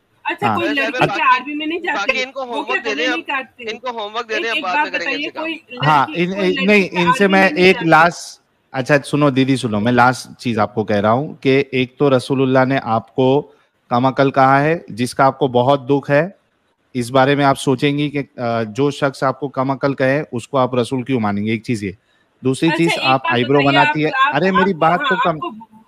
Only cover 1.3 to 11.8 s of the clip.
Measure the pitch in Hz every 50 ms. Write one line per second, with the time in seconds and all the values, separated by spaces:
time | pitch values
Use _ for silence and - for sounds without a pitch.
1.3 | - - 247 294 302 302 311 311 330 349 339 - 285 302 294 294 262 262 254 262
2.3 | 262 269 262 240 233 294 320 - - - 233 226 208 - 247 262 - 330 - 320
3.3 | 285 262 254 - _ - 240 214 220 240 240 254 233 226 208 208 214 233 240 220
4.3 | 214 214 220 233 220 - - 185 180 196 202 - 277 - - - 269 285 294 -
5.3 | - - 311 330 320 - _ - - 247 139 147 156 139 135 151 156 170 175 175
6.3 | 190 202 190 180 185 180 185 196 208 208 185 - - 180 175 170 - - 202 190
7.3 | 196 190 190 185 - 185 180 185 185 - 165 160 160 156 165 175 165 - - -
8.3 | - - _ _ _ _ _ _ - 135 127 - 151 143 131 - - 143 147 143
9.3 | 127 131 131 131 139 123 127 113 107 104 104 123 123 123 123 127 120 - - -
10.3 | 127 - - 123 110 110 104 - - 113 104 95 107 101 98 107 113 127 151 -
11.3 | - - - 135 131 139 135 - - 127